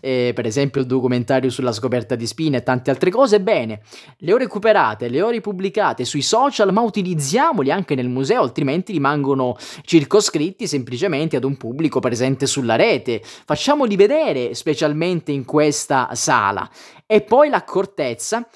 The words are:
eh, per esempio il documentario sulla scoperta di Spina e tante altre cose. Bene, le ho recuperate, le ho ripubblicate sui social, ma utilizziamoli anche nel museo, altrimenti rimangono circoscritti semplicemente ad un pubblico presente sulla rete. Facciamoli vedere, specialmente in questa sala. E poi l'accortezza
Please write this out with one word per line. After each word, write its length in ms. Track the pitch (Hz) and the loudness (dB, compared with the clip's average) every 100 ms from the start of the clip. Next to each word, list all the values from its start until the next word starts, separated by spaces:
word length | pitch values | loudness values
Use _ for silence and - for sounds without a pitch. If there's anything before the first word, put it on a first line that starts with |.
eh, 320 | 131 127 123 | -4 -2 -2
per 100 | 120 | -2
esempio 380 | 117 107 143 143 | -4 -2 -2 -2
il 40 | 127 | -2
documentario 640 | 131 127 123 120 135 127 | 0 0 0 0 0 0
sulla 240 | 123 127 | -2 -4
scoperta 440 | 107 123 123 - 120 | -2 -2 -4 -4 -6
di 100 | 117 | -6
Spina 320 | - 156 127 | -4 -2 -2
e 40 | |
tante 280 | - 127 143 | 0 -2 -2
altre 200 | 131 180 | -2 0
cose. 300 | 220 269 208 | 2 4 2
Bene, 400 | 190 175 113 104 - - - _ | 2 -2 -2 -8 -14 -20 -20 _
le 140 | 151 | 0
ho 20 | 233 | 0
recuperate, 720 | 233 208 220 202 120 - 120 | 0 0 2 4 4 0 -4
le 140 | 131 | -2
ho 80 | 220 | 0
ripubblicate 760 | 233 208 185 190 214 170 113 | -2 -6 -6 -4 0 0 -2
sui 180 | 120 147 | -4 -4
social, 480 | - 226 277 - 196 | 0 2 2 2 2
ma 100 | 202 | 2
utilizziamoli 880 | 233 208 185 165 139 214 311 220 135 | 0 -2 -2 -2 0 0 2 2 0
anche 240 | 185 - | -2 -2
nel 140 | 135 123 | -2 -2
museo, 340 | 127 139 240 | -2 0 2
altrimenti 500 | 139 156 139 165 185 | 0 0 -2 -2 -2
rimangono 640 | 165 139 147 139 135 127 120 - - | 0 0 0 0 0 -2 -4 -12 -16
circoscritti 800 | - 170 139 214 208 160 165 - 185 | 2 2 4 2 2 0 -4 -4 -6
semplicemente 720 | 143 117 123 190 143 160 135 | -4 -6 -4 -2 -2 -2 -2
ad 80 | |
un 120 | 131 139 | -2 -4
pubblico 420 | 113 135 156 - | -6 -4 -2 0
presente 480 | 127 117 131 135 135 | 0 0 0 0 -2
sulla 300 | - 117 113 | -2 0 2
rete. 460 | 220 139 123 113 | 4 2 -2 -6
Facciamoli 720 | - - - - - 294 247 196 | -8 -14 -6 -2 0 2 2 4
vedere, 580 | 208 302 277 139 123 | 4 4 0 0 -4
specialmente 760 | 120 165 151 151 151 175 175 - | -4 -4 0 0 0 -2 -2 -4
in 140 | 139 123 | -6 0
questa 640 | 147 151 147 - 135 117 | 2 2 0 0 0 0
sala. 560 | - 160 123 101 98 95 - - - - | -2 2 2 2 -2 -6 -14 -20 -20 0
E 140 | 214 | 0
poi 300 | - 247 294 | 4 4 4
l'accortezza 1000 | 214 - 185 190 - 131 113 - 226 233 | 2 -2 -4 -4 -4 -4 -6 -6 -6 -6